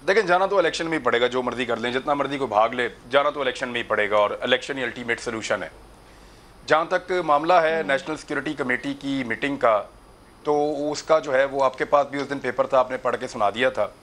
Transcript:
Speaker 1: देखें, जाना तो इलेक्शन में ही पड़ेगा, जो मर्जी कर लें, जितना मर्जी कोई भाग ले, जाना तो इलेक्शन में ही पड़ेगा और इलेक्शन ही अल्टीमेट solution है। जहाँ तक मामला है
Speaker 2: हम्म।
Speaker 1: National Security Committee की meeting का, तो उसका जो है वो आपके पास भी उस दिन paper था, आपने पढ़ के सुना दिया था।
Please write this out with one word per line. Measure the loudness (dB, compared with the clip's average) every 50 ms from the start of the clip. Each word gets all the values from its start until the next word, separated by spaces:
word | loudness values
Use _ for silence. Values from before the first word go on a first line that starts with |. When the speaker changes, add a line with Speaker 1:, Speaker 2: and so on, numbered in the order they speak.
| 0
Speaker 1:
देखें, | 2 2 2 4
जाना | 4 4 4 4
तो | 2 2 2
इलेक्शन | 2 2 0 -2 -4
में | -2
ही | -4 0
पड़ेगा, | 0 2 2 4 2 2
जो | 0 -2
मर्जी | -2 -2 -4 -4 -2
कर | -2 -2 -2
लें, | -2 -2
जितना | -2 -2 -2 -2 -2
मर्जी | -2 -2 -4 -2 -4
कोई | -4 2
भाग | 4 4 4 4 2
ले, | -2 -4 -4
जाना | -4 -10 -12 2 2 2 2 2
तो | -2 -2
इलेक्शन | -4 -4 -4 -4 -8 -4
में | -4
ही | -6
पड़ेगा | -2 0 0 0 2 2 4
और | 2 2 2 0 -4 0
इलेक्शन | 0 0 0 0 -6 -6
ही | -4
अल्टीमेट | -4 -6 -6 -8 -4 -4 -4 -4
solution | -4 -8 -6 -6 -2 -2 -2 -2
है। | -4 -10 -12 -18 -20 -20 -20 -20 -20 -20 -20 -20 -20 -20 -20 -20 -20 -20 -20 -20 0 2
जहाँ | 2 2 2 0
तक | -2 -2 -2 -2 -2 -2 2
मामला | 2 2 2 4 6 4 6
है | 6 4 0 0
Speaker 2:
हम्म। | 0 0
Speaker 1:
National | 0 0 0 -4 -8
Security | -8 -6 -6 -6 -4 -4 -4 -4
Committee | -4 -2 -2 -2 -2 -2 -6 -8
की | -6 -6 -4 -4 -4 -2
meeting | -4 -4 -4 -2 -4 -2 2
का, | 2 2 2 2 0 -4 -16 -20 -20 -20 -20 -20 -20 -20 -20 -10 -4
तो | -2 0 0 0 -2 -2 -4 -4 -4
उसका | -6 -6 0 2 2 2
जो | 2 2
है | 2 2 2
वो | 2 2 0
आपके | 0 0 0 -2 -2
पास | 2 2 2 2 2
भी | -2 -6
उस | -4 -4
दिन | -6 -4
paper | -4 -4 -2 -2 -2
था, | 2 4 2
आपने | 2 2 -2
पढ़ | -4 -2 -2 -2
के | -2 -6 -8
सुना | -4 0 0 0
दिया | 2 2 0 0
था। | 2 0 -4 -4 -4 -16